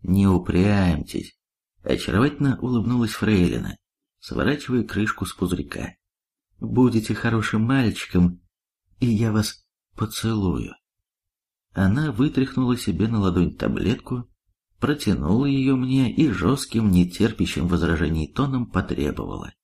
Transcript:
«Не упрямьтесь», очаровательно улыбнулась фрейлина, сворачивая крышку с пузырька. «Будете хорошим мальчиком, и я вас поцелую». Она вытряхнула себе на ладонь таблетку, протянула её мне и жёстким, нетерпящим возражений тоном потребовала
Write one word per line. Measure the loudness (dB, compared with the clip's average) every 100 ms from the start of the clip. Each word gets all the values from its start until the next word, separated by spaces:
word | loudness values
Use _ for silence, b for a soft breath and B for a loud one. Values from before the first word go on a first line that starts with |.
«Не | 2 4 6
упрямьтесь», | 4 2 2 4 4 2 0 -4 -8 -10 _ _ _ _ _
очаровательно | -2 -2 0 2 2 2 0 0
улыбнулась | 0 0 0 0 0
фрейлина, | -2 2 4 4 0 -6 -12 _ _ _ _
сворачивая | -8 -2 -2 -2 -2 -2
крышку | -2 -2 -4 -4 -8
с |
пузырька. | -4 -4 -4 -6 -10 -12 -14 _ _ _ _ _ _
«Будете | -4 2 4 2 -2
хорошим | -4 0 0 0 0
мальчиком, | 0 2 0 -2 -2 2 2 2 _ _ _ _ _ _
и | 0
я | 0 2
вас | 0 -2 -6 _ _ _ -8
поцелую». | -8 -4 -2 0 0 -2 -6 -12 _ _ _ _ _ _ _ _ _
Она | -2 0 2 -2
вытряхнула | 0 0 2 -2 0 0 0
себе | -2 -2 0
на | 2
ладонь | 2 2 0 0
таблетку, | -4 -2 -2 -2 -4 -10 -10 _ _ _ _ _
протянула | -2 -2 0 -2 0 0 2
её | 0 2 0
мне | 0 2 2
и | 2 0
жёстким, | 2 0 0 -2 0 4
нетерпящим | 4 4 2 0 0 -4 -2 0
возражений | 0 0 0 0 -2 -4
тоном | -4 -2 -2 -2
потребовала | -4 -4 -2 -4 -4 -8 -10 -12 -18